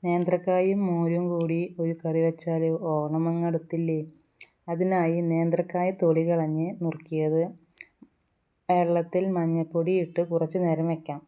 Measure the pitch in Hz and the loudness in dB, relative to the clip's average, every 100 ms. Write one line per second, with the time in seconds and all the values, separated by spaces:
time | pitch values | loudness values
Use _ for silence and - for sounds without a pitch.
0 | 180 175 175 175 180 185 185 196 196 170 | 0 0 2 0 2 2 2 2 0 2
1 | 170 170 175 175 165 165 175 175 165 165 | 2 0 0 -2 0 -2 -4 -4 -4 -2
2 | 165 160 165 165 - 165 165 160 180 156 | -2 2 0 0 -4 0 0 0 0 -2
3 | 151 160 165 170 170 165 160 165 165 160 | 0 0 0 0 0 -2 -4 -4 -2 -2
4 | 160 - _ _ - _ - 170 185 185 | -4 -14 _ _ -20 _ -8 -2 0 2
5 | 165 170 170 165 165 170 175 180 180 185 | 2 2 2 2 2 0 0 0 -2 2
6 | 170 160 165 170 156 156 160 - 170 156 | 2 4 2 2 0 -2 -4 -4 -6 -6
7 | - 156 156 160 165 - _ _ - _ | -6 -2 0 2 0 -4 _ _ -20 _
8 | - _ _ _ _ _ _ 180 170 175 | -20 _ _ _ _ _ _ 2 4 2
9 | 170 185 190 180 165 165 160 165 165 185 | 0 -2 0 0 0 0 0 -2 0 0
10 | 175 175 170 165 160 185 175 156 165 160 | 0 -2 0 0 -2 0 0 0 0 -2
11 | - 147 | -6 -12